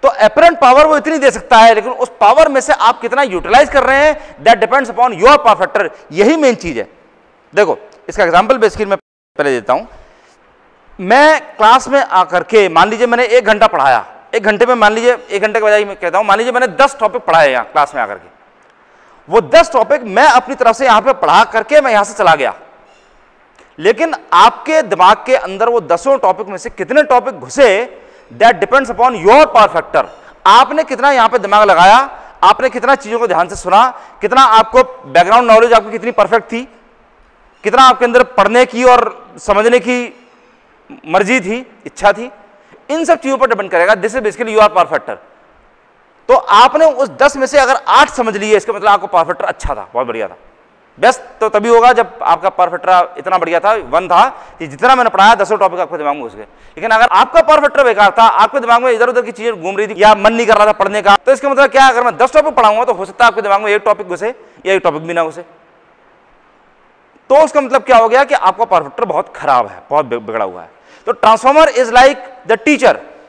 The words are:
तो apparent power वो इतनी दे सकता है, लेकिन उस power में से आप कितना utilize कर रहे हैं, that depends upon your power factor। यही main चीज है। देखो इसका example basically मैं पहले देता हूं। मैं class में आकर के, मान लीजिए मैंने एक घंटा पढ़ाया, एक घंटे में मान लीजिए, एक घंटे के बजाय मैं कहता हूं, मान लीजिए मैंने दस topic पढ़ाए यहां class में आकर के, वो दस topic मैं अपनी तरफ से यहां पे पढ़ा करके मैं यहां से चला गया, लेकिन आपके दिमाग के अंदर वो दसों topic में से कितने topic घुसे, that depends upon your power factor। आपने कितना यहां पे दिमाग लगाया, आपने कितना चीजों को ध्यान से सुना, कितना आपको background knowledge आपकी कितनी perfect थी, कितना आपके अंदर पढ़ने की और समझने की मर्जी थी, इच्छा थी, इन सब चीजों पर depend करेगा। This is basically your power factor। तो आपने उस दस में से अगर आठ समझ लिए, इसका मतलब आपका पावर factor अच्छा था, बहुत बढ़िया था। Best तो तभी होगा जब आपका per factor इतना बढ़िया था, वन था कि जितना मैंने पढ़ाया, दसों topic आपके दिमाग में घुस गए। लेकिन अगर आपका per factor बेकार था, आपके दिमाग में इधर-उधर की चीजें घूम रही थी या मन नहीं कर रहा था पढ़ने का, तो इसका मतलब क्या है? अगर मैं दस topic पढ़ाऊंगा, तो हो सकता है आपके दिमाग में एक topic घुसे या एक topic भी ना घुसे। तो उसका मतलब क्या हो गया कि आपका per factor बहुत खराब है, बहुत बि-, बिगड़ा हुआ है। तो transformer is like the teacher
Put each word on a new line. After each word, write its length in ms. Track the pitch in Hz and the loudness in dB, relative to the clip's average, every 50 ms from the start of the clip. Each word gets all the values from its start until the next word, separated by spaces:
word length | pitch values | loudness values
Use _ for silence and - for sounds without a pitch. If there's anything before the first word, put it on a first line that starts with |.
| - | 0
तो 40 | 269 - - 208 | -2 0 2 0
apparent 340 | 214 208 285 330 339 339 - | 0 2 4 4 4 4 4
power 260 | - 247 254 277 302 311 | 2 4 4 4 4 4
वो 100 | 302 294 | 2 -2
इतनी 200 | - 302 320 311 | -2 -4 -4 0
दे 100 | 262 269 | 0 0
सकता 260 | - 220 - - 247 226 | -2 -2 -4 2 4 6
है, 160 | 226 226 226 | 6 6 4
लेकिन 160 | 214 196 240 247 | 2 -2 -6 -6
उस 180 | - 247 247 - - | -6 -8 -8 -4 0
power 300 | 220 202 233 285 320 311 | 2 2 4 4 2 2
में 100 | 277 269 | 2 -4
से 120 | 240 - 302 | -2 -2 -4
आप 280 | - 190 226 254 254 | 0 0 -2 -2 -2
कितना 200 | - 233 226 269 285 | -6 -2 0 0 0
utilize 460 | 262 202 175 - 170 202 254 294 277 | 0 -4 -8 -6 0 2 2 2 2
कर 140 | - 277 262 | 0 -2 0
रहे 220 | 262 262 269 285 | 0 0 2 2
हैं, 380 | 311 302 302 - - - - 143 | 0 0 -2 -8 -20 -20 -4 2
that 180 | 220 233 208 | 2 2 2
depends 300 | 226 - 240 269 269 226 | 2 -2 -2 -2 -2 -4
upon 240 | 233 202 240 254 220 165 | -4 -2 -2 -2 -2 0
your 160 | 180 254 294 196 | 4 4 4 4
power 200 | 196 233 208 156 | 4 2 0 0
factor। 280 | 185 180 - 214 202 160 - - - _ | -2 -4 -4 -4 -6 -6 -8 -14 -20 _
यही 240 | 151 160 202 226 311 330 | -4 -2 0 0 0 2
main 180 | 302 262 233 - | 0 -2 -2 -2
चीज 200 | - 170 143 113 | -6 -10 -8 -8
है। 100 | 101 - _ _ _ _ _ _ _ _ _ _ _ _ _ | -10 -12 _ _ _ _ _ _ _ _ _ _ _ _ _
देखो 240 | 196 208 165 143 - - - _ _ _ - | -2 0 0 -2 -8 -8 -20 _ _ _ -18
इसका 140 | - - 214 | -4 -2 -2
example 340 | 170 165 175 202 214 262 254 | 2 2 2 2 2 0 0
basically 280 | 214 214 - - 220 | 0 -2 -2 -4 -6
मैं 120 | 196 196 190 | -6 -6 -8
पहले 540 | _ _ _ _ _ _ _ - 147 143 | _ _ _ _ _ _ _ -6 -4 -4
देता 220 | 131 123 107 - 123 | -4 -4 -2 -4 -4
हूं। 120 | 151 220 233 - - - _ _ _ _ _ _ _ _ _ _ _ _ _ _ _ _ _ _ _ | -4 -4 -10 -20 -20 -20 _ _ _ _ _ _ _ _ _ _ _ _ _ _ _ _ _ _ _
मैं 560 | 190 180 214 262 294 302 311 285 - - - - | -4 -2 2 2 4 4 2 0 -2 -10 -6 0
class 300 | 220 214 233 262 247 - | 2 4 4 2 0 0
में 120 | 262 277 | -2 -2
आकर 420 | 269 - - 185 180 175 170 180 - | -2 0 -2 -2 -2 0 -2 -4 -4
के, 240 | - 220 220 202 185 | 0 0 2 2 2
मान 200 | 160 165 175 208 | 2 2 2 2
लीजिए 180 | 214 220 240 240 | 0 -2 -2 -2
मैंने 180 | 233 233 254 220 | 0 0 -2 2
एक 180 | 220 247 226 | 0 0 2
घंटा 220 | 196 220 208 226 214 | 0 0 2 2 0
पढ़ाया, 380 | - 165 135 143 127 113 95 - - - _ _ - | 0 0 0 2 0 0 -2 -6 -18 -20 _ _ -8
एक 80 | 220 202 | -4 -2
घंटे 220 | 208 214 202 233 | -2 0 0 0
में 80 | 240 254 | 0 0
मान 180 | 233 214 208 214 | 0 0 0 0
लीजिए, 200 | 220 233 240 247 | 0 0 -2 -2
एक 280 | 214 - - 190 202 | -2 -6 -8 -8 -4
घंटे 180 | 190 214 214 226 | -4 -2 -2 -2
के 60 | 214 | 0
बजाय 200 | 214 208 208 208 | 0 0 0 -2
मैं 100 | 202 196 | -4 -8
कहता 220 | 190 - 175 170 190 | -8 -8 -4 -2 -2
हूं, 80 | 220 | 0
मान 120 | 208 196 208 | 0 0 0
लीजिए 160 | 226 247 240 | 0 -2 -2
मैंने 140 | 247 254 247 175 | -2 -2 -4 0
दस 220 | - 269 277 269 - | 0 0 0 0 -2
topic 220 | 226 214 - 247 | -6 -4 -4 -6
पढ़ाए 300 | - - 165 165 156 143 | -4 0 2 2 2 2
यहां 120 | 131 123 113 | 0 -2 -6
class 300 | - - 156 147 - - | -4 -2 -2 -2 -2 -4
में 60 | 139 | -8
आकर 140 | 117 98 101 | -8 -8 -8
के, 120 | 92 _ - _ _ _ _ _ _ _ _ _ _ _ _ _ _ _ _ _ _ _ - | -14 _ -20 _ _ _ _ _ _ _ _ _ _ _ _ _ _ _ _ _ _ _ -2
वो 140 | 160 220 190 | -2 -2 0
दस 280 | 147 226 - - 220 - | 2 2 2 2 2 0
topic 300 | 262 226 226 277 294 247 | -4 -2 0 -2 -4 -4
मैं 220 | 220 185 220 269 311 | -6 -2 0 2 2
अपनी 240 | 240 247 247 - 269 | 2 2 0 -2 -8
तरफ 200 | - 254 233 226 | -2 0 -2 0
से 100 | - 269 | 0 0
यहां 160 | 269 226 214 | 2 2 2
पे 120 | 196 262 262 | 2 0 -2
पढ़ा 280 | 262 - 156 156 185 226 | -2 0 0 2 2 2
करके 360 | 226 - 226 220 220 285 302 | 2 -2 -6 -4 0 0 0
मैं 100 | 285 262 | 2 2
यहां 120 | 226 208 202 | 0 0 -2
से 100 | 202 208 | -2 -4
चला 220 | - 208 175 160 | -2 2 2 2
गया, 180 | 151 135 113 95 - - _ _ _ _ _ _ _ _ _ _ _ _ _ _ _ _ _ _ _ _ _ _ - | 2 0 -6 -6 -8 -18 _ _ _ _ _ _ _ _ _ _ _ _ _ _ _ _ _ _ _ _ _ _ -4
लेकिन 360 | 156 190 226 294 330 330 302 - - _ - | -2 -2 0 0 -2 -6 -6 -8 -8 _ 2
आपके 460 | 175 196 - - - - - 311 311 302 | 4 4 4 2 0 -8 -2 -2 -2 -2
दिमाग 400 | 202 170 156 180 185 214 208 - | -2 -2 2 2 2 2 2 0
के 100 | 240 254 - | -2 -2 -2
अंदर 320 | - 175 190 196 220 233 | -2 -6 -6 -4 -4 -2
वो 100 | 240 233 180 | -2 -4 -2
दसों 340 | 143 - - - 269 277 262 | -2 -4 -4 -2 -2 -2 0
topic 280 | - 190 185 190 220 190 | 0 -2 -2 -4 -6 -12
में 100 | 202 180 | -12 -14
से 120 | - 226 | -14 -14
कितने 320 | - - 190 151 233 294 302 | -12 -12 -10 -2 0 -2 0
topic 340 | - 262 247 240 247 247 165 | 2 0 0 0 -4 -12 -12
घुसे, 300 | 127 127 - - 277 233 185 196 240 254 - - _ _ _ _ _ _ | -16 -14 -2 2 2 2 2 0 -4 -8 -12 -20 _ _ _ _ _ _
that 280 | - 120 208 226 240 170 | -6 0 2 2 2 0
depends 280 | - - 240 277 269 220 | -4 0 0 -2 -2 -2
upon 260 | 240 180 233 247 247 208 | -4 -2 -2 -2 -2 0
your 260 | 156 190 233 285 311 294 302 | 2 4 4 4 4 4 4
power 160 | - 214 196 | 2 2 2
factor। 340 | - 170 156 - - 160 - - - - _ - _ _ _ - | 0 -4 -8 -4 -4 -4 -4 -4 -8 -20 _ -20 _ _ _ 4
आपने 360 | 202 233 262 - 294 302 320 | 4 4 4 2 0 -6 -4
कितना 280 | - 269 208 247 277 | -4 -6 -2 0 0
यहां 180 | 285 262 226 220 | 2 2 0 0
पे 80 | 240 247 | 0 -2
दिमाग 240 | 196 202 202 214 214 202 | -2 0 2 2 4 4
लगाया, 300 | 185 160 175 190 214 247 269 269 - - - - - - - | 4 4 6 6 6 4 2 0 -8 -18 -20 -20 -10 0 2
आपने 260 | 247 - 339 254 262 | 2 2 2 0 -6
कितना 260 | - 240 196 247 277 | -4 -4 -2 0 -2
चीजों 240 | 262 269 208 220 233 | -2 -2 -8 -6 -6
को 80 | 233 226 | -4 -2
ध्यान 200 | 180 165 175 175 | -2 -2 -4 -4
से 80 | 190 | -6
सुना, 320 | 190 - 180 180 202 240 254 247 - - - - _ | -12 -6 0 2 2 2 2 -2 -8 -20 -20 -18 _
कितना 200 | - 208 240 262 269 247 220 220 | -6 -2 2 2 2 4 4 2
आपको 260 | 220 226 - 254 - | 0 2 2 0 0
background 680 | - - - - 139 131 170 175 180 214 240 247 233 | 0 -4 -20 -20 -2 0 0 2 4 2 2 4 4
knowledge 220 | 220 220 233 240 233 | 4 4 4 4 2
आपकी 180 | 220 196 214 | 0 0 -2
कितनी 200 | 214 226 180 233 240 | -12 -8 -8 -6 -2
perfect 320 | - 208 196 202 226 - - | -2 -2 0 0 -4 -4 -4
थी, 140 | - 226 254 - _ _ _ _ _ _ _ _ _ _ _ _ _ _ _ _ _ _ _ | -12 -12 -12 -12 _ _ _ _ _ _ _ _ _ _ _ _ _ _ _ _ _ _ _
कितना 200 | 208 202 247 262 | -2 2 4 4
आपके 220 | 254 247 - 247 | 4 4 2 -2
अंदर 180 | 240 233 247 233 - - | 0 2 0 0 0 0
पढ़ने 300 | - 196 202 220 240 254 | -2 -2 0 2 0 0
की 180 | 254 - 226 254 | 0 -2 0 2
और 180 | 254 247 240 220 - - - - - - - | 4 4 4 2 -2 -6 -14 -20 -20 -20 -20
समझने 400 | - - 202 196 214 233 240 247 | -4 -2 -2 0 0 2 0 0
की 180 | 180 226 247 247 240 233 - _ _ _ _ _ _ _ _ _ _ _ _ _ _ _ - - _ 156 | 0 -2 -4 -4 -6 -10 -14 _ _ _ _ _ _ _ _ _ _ _ _ _ _ _ -20 -20 _ -4
मर्जी 320 | 160 190 208 185 247 262 | -2 -2 0 0 -2 -2
थी, 180 | 180 180 214 247 254 247 _ _ _ | -2 -4 -8 -8 -10 -14 _ _ _
इच्छा 260 | 143 _ - - 202 202 | -20 _ -2 -2 -2 -2
थी, 160 | 202 233 254 - _ _ _ _ _ _ _ _ _ _ _ | -2 -6 -16 -16 _ _ _ _ _ _ _ _ _ _ _
इन 140 | 277 320 330 | -6 -6 -2
सब 140 | 320 339 - | -2 -2 -2
चीजों 180 | - 269 269 247 | -2 -6 -4 -2
पर 120 | 254 254 | -2 -2
depend 220 | 233 190 202 190 | -2 -4 -6 -4
करेगा। 220 | 185 170 170 185 214 | -2 -2 0 0 0
This 200 | 202 180 220 208 | -2 -2 -6 -6
is 80 | 262 226 | -4 -6
basically 320 | 214 - - 240 226 214 | -6 -8 -6 -10 -4 0
your 140 | 214 214 208 | 2 2 2
power 200 | - 190 175 - | 2 0 -2 -2
factor। 240 | 156 143 - - 110 90 _ _ _ _ _ _ _ _ _ _ _ _ _ _ _ _ _ _ _ _ _ - | -4 -8 -8 -8 -16 -16 _ _ _ _ _ _ _ _ _ _ _ _ _ _ _ _ _ _ _ _ _ 0
तो 60 | 247 | 0
आपने 500 | 262 - - 202 208 233 254 - 302 320 | 0 0 2 4 4 4 4 2 2 0
उस 240 | 320 285 240 277 226 143 - | 0 0 0 -6 -6 -2 -2
दस 200 | 254 294 285 277 | -2 -2 0 -2
में 80 | 262 254 | -8 -2
से 120 | - 294 | 0 0
अगर 200 | 269 254 269 - - - | 0 0 -2 -4 -2 0
आठ 220 | 185 240 285 285 | 2 2 2 2
समझ 240 | - - 240 226 214 208 | -2 -6 -6 -6 -6 -6
लिए, 200 | 196 214 214 202 | -4 0 0 0
इसका 160 | - - 220 | 0 -2 -10
मतलब 160 | 202 196 214 | -4 0 0
आपका 180 | 202 202 180 190 | 0 0 -2 -2
पावर 180 | - 175 165 | -2 -2 -2
factor 200 | 156 180 - - | -2 -4 -8 -6
अच्छा 300 | - - _ - - 143 | -8 -8 _ -8 -8 -8
था, 120 | 107 98 - _ | -8 -10 -10 _
बहुत 140 | 120 131 120 | -8 -6 -6
बढ़िया 200 | 113 113 107 92 | -6 -8 -8 -10
था। 100 | 90 _ _ _ _ _ _ _ _ _ _ _ _ - | -10 _ _ _ _ _ _ _ _ _ _ _ _ -2
Best 220 | 165 233 254 - - - - - | 0 0 0 0 -4 -20 -10 -6
तो 100 | 220 214 | -6 -2
तभी 200 | 214 214 208 233 | -2 -2 0 2
होगा 240 | 233 233 226 247 247 | 2 4 4 4 2
जब 260 | 226 233 233 - - - | 2 -2 -4 -6 -8 -2
आपका 260 | - 165 156 160 190 | -2 -2 -2 -2 -6
per 200 | 185 - 180 175 | -2 -2 -4 -2
factor 460 | 165 175 175 180 185 180 175 - - - | -2 -6 -2 0 0 0 0 -2 -6 -12
इतना 200 | 143 185 190 180 | -8 -4 -4 -4
बढ़िया 220 | 165 156 170 - | -4 -2 -4 -2
था, 140 | - 202 214 | 0 -2 -2
वन 340 | 220 170 120 127 165 185 175 | -2 -4 -4 -4 -4 -2 0
था 220 | 180 180 214 269 | 2 2 2 0
कि 380 | - - - - - - 170 156 | -2 -10 -20 -20 -18 -16 -16 -14
जितना 280 | 135 139 196 247 262 | -12 -4 0 2 2
मैंने 140 | 254 247 226 | 2 2 -2
पढ़ाया, 260 | 220 190 196 214 233 | 0 2 4 4 4
दसों 220 | 202 202 180 214 196 | 2 0 -2 -2 -2
topic 220 | 196 190 170 180 | -2 -2 -2 -4
आपके 180 | 180 143 160 165 | -8 -8 -8 -8
दिमाग 160 | 151 147 143 | -6 -6 -6
में 100 | 151 131 | -6 -8
घुस 120 | 113 98 | -14 -16
गए। 80 | 104 107 | -18 -20
लेकिन 480 | - _ _ _ - _ - 165 226 | -20 _ _ _ -20 _ -10 -4 -2
अगर 160 | 220 220 233 - | 0 2 2 2
आपका 300 | - - 262 262 - 330 | 2 2 0 2 2 0
per 200 | 320 - 302 302 | 2 4 2 2
factor 220 | 294 285 294 285 277 | 2 0 0 0 0
बेकार 320 | 247 220 190 208 196 185 214 | 0 2 2 0 0 2 2
था, 40 | 226 | 2
आपके 360 | 226 - - 208 220 247 277 | 2 4 2 0 0 0 -4
दिमाग 240 | 233 233 233 240 247 | -2 0 0 0 2
में 80 | 254 | 0
इधर-उधर 300 | 240 220 240 240 247 240 | 0 0 0 -2 -2 -4
की 100 | 240 208 | -6 -6
चीजें 300 | 226 185 214 233 226 185 | -10 -8 -8 -8 -8 -6
घूम 160 | 160 180 196 196 | -8 -8 -6 -6
रही 100 | 214 208 | -6 -8
थी 80 | 214 175 | -2 2
या 180 | 196 214 214 | 4 4 4
मन 180 | 208 196 214 226 | 4 2 -2 0
नहीं 140 | 233 240 208 | 0 0 2
कर 100 | 226 208 | 2 2
रहा 80 | 208 | 4
था 60 | 214 | 0
पढ़ने 300 | 208 - 196 196 202 214 | 2 0 -2 -4 -4 -2
का, 140 | 185 196 202 | 2 2 2
तो 160 | - _ - | 2 _ 0
इसका 180 | 269 262 - 277 | -2 0 0 -4
मतलब 200 | 277 254 277 269 | 0 0 0 2
क्या 140 | 269 269 269 | 4 4 4
है? 80 | 269 | 4
अगर 120 | 254 233 247 | 4 2 -2
मैं 140 | 247 196 147 | -2 -2 0
दस 160 | 240 262 - | -2 0 2
topic 200 | 311 294 311 254 | 0 0 0 0
पढ़ाऊंगा, 300 | - 226 214 214 220 240 | 0 0 2 2 0 -2
तो 100 | 240 226 | -4 -4
हो 120 | 175 190 | -6 -6
सकता 200 | 196 190 - 240 | -12 -4 0 0
है 20 | 233 | 0
आपके 140 | 196 202 | 0 0
दिमाग 200 | 208 202 196 196 | -4 -2 -2 -2
में 100 | 214 214 | 0 -2
एक 100 | 208 208 208 | -4 -2 0
topic 220 | 220 208 208 208 180 | -2 -4 -4 -4 -12
घुसे 280 | 175 170 180 220 254 - - _ _ _ _ | -10 -8 -8 -8 -10 -10 -18 _ _ _ _
या 80 | 180 190 | -2 -2
एक 80 | 190 185 | 0 0
topic 180 | 180 151 151 | -2 -4 -4
भी 120 | 160 165 175 | -10 -8 -6
ना 100 | 170 165 | -4 -4
घुसे। 180 | 160 156 170 175 _ _ _ _ _ _ _ _ _ _ _ _ _ _ _ _ _ _ _ _ _ _ _ _ _ _ _ _ _ _ _ _ _ _ _ _ _ | -6 -8 -14 -20 _ _ _ _ _ _ _ _ _ _ _ _ _ _ _ _ _ _ _ _ _ _ _ _ _ _ _ _ _ _ _ _ _ _ _ _ _
तो 140 | 262 285 320 | 2 2 2
उसका 180 | 294 - 294 | 2 0 -4
मतलब 220 | 285 247 247 269 269 | -4 -2 -4 -4 -2
क्या 140 | - 254 226 | 2 2 2
हो 120 | 226 226 | 2 2
गया 140 | 220 254 277 | 0 0 0
कि 120 | 254 294 | 0 -2
आपका 300 | - - 185 190 - 226 | -2 -2 -2 -2 -2 -4
per 180 | - 196 170 156 | -2 -2 -4 -4
factor 220 | 139 - - 240 | -4 -8 -8 -6
बहुत 280 | 202 160 - - - - | -6 -4 -6 -6 -8 -12
खराब 320 | - - 143 135 123 117 101 | -10 -4 -2 0 0 0 -4
है, 160 | 95 90 _ _ | -8 -20 _ _
बहुत 160 | 143 147 151 | -4 -4 -4
बि-, 160 | 127 113 120 | -4 -8 -10
बिगड़ा 240 | 110 104 110 113 104 | -10 -8 -8 -8 -8
हुआ 160 | 95 90 90 | -8 -10 -14
है। 100 | 85 82 _ _ _ _ _ - _ | -20 -20 _ _ _ _ _ -18 _
तो 80 | - 240 | -8 -6
transformer 540 | - - 214 220 220 - 254 277 302 320 311 240 233 | -2 0 0 0 2 0 0 2 4 2 2 2 -2
is 80 | 254 226 | -4 0
like 600 | 226 247 254 269 285 - - - - - - 165 | 4 4 4 4 2 0 -10 -20 -20 -20 -4 -4
the 60 | 220 220 220 302 | -4 -2 0 -2
teacher 300 | 294 240 240 226 143 107 - - - - - | -2 2 2 0 0 0 -6 -18 -20 -20 -20